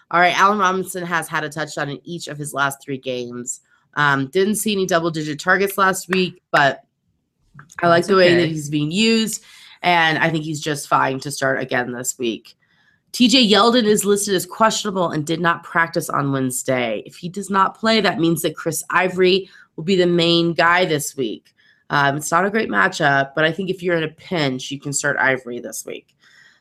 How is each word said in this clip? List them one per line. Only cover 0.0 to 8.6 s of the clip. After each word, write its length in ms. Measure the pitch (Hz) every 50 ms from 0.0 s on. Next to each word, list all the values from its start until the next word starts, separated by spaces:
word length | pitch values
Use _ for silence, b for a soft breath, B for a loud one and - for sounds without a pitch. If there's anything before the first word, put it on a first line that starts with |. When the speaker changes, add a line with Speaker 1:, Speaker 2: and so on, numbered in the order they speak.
| b b
Speaker 1:
All 80 | - 170
right, 180 | 180 175 135
Allen 220 | 147 190 196 208 208
Robinson 480 | 190 180 185 190 180 185 - 185 170
has 220 | 175 180 165 151 -
had 160 | 165 156 156
a 40 | 151
touchdown 420 | 147 156 151 151 - 170 147 143
in 100 | 139 -
each 240 | - - 175 170 -
of 120 | - 151 147
his 140 | 147 139
last 300 | 139 135 143 139 135 -
three 160 | - - 139 127
games. 600 | - 135 123 123 123 120 120 123 120 - - - _ _ _ _ _ _ -
Um, 320 | - 147 143 139 135 135 131
didn't 280 | - 185 196 208 214
see 160 | 208 - 220
any 140 | 208 196 190
double-digit 520 | 180 185 165 165 170 156 160 156 151 147 147
targets 400 | - 185 190 185 196 196 - -
last 300 | 190 190 185 - - -
week, 340 | 180 185 185 180 180 - _ -
but 320 | - 156 143 135 127 - - _ _ _ _ _ _ _ _ _ _ _ _ _ _ - - _ - -
I 60 | - 170
like 100 | 170 170
Speaker 2:
That's 60 | 170 185
Speaker 1:
the 80 | 196
way 100 | 190 180 180
Speaker 2:
okay. 40 | 170
Speaker 1:
that 100 | 170 170 160
he's 220 | 160 156